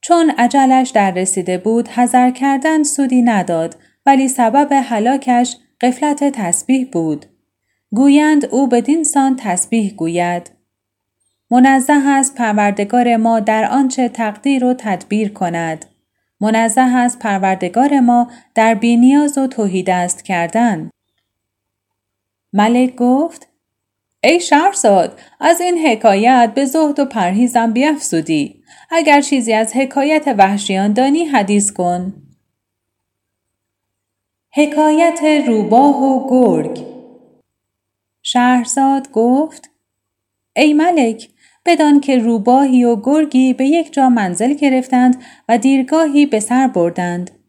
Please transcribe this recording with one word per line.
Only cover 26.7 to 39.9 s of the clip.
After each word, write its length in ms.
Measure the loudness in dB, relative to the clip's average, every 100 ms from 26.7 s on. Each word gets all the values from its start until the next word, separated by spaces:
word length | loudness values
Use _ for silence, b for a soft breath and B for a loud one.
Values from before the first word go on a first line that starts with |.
| 0 -2 -2
و 60 | -4
پرهیزم 680 | -2 -2 0 0 0 0
بیفزودی. 880 | 0 -2 -2 -4 -4 -2 -4 -4 -10 b b b
اگر 300 | -2 4 2
چیزی 320 | 2 -4 0
از 220 | -2 -2 -2
حکایت 600 | -2 -2 0 0 0 2
وحشیان 560 | 2 2 -4 -2 0
دانی، 320 | 0 0 0 0
حدیث 460 | -2 0 0 -2
کن.» 420 | -4 -4 -4 -8 -14 -20 _ _ _ _ _ _ _ _ _ _ _ _ _ _ _ _ _ _ _ _ _ _
حکایت 680 | -2 -2 2 0 2 0 0 0 0 0
روباه 560 | -2 2 4 4 2
و 260 | 0 -2 0
گرگ. 560 | 2 2 0 -4 -10 -14 -20 -20 -20 _ _ _ _ _ _ _ _ _ _
شهرزاد 880 | -4 0 2 0 -2 -2 0 0 -4
گفت: 580 | -2 0 0 -2 -8 -20 _ _